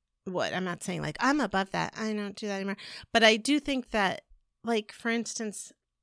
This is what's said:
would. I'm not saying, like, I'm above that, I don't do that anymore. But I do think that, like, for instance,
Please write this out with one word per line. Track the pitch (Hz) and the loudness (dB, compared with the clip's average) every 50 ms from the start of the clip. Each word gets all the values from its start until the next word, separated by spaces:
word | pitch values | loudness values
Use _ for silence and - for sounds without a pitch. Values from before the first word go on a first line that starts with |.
| _ _ _ _ - | _ _ _ _ -8
would. | 190 180 175 107 78 - | -4 -2 -2 0 0 0
I'm | 180 185 | -2 -2
not | 180 170 160 - | -2 -4 -4 -4
saying, | 190 180 156 147 | -4 -4 -4 -4
like, | 151 151 - | -4 -2 0
I'm | 233 262 294 302 | 2 2 2 2
above | 247 202 - 190 190 - | 0 0 0 0 -2 -2
that, | - 170 165 - - | -2 -4 -4 -4 -4
I | 214 220 220 214 | -6 -4 -4 -4
don't | 214 202 202 202 | -4 -6 -6 -8
do | - 220 | -8 -8
that | 208 196 | -6 -6
anymore. | 196 196 196 196 - - - - - - - - | -4 -4 -6 -6 -8 -10 -14 -14 -16 -4 2 4
But | 226 226 | 8 8
I | 220 220 | 8 8
do | 214 220 269 294 294 | 6 4 2 2 2
think | - 294 277 262 247 - | 2 0 -2 -2 -2 -2
that, | - 214 196 185 - - - _ - - _ _ _ _ - | 0 2 2 2 0 -2 -10 _ -20 -20 _ _ _ _ -4
like, | 226 233 214 220 - - | -2 0 0 -2 -4 -8
for | - - 233 | -6 -4 -2
instance, | 226 233 220 - - - 226 208 196 - - - - _ _ _ _ _ | -2 -2 -2 -4 -6 -6 -6 -6 -8 -10 -12 -16 -18 _ _ _ _ _